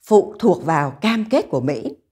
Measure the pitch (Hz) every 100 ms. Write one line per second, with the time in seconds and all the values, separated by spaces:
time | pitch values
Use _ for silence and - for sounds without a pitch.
0 | - 208 190 - 233 175 139 160 143 123
1 | 214 226 220 277 415 135 127 131 226 -
2 | _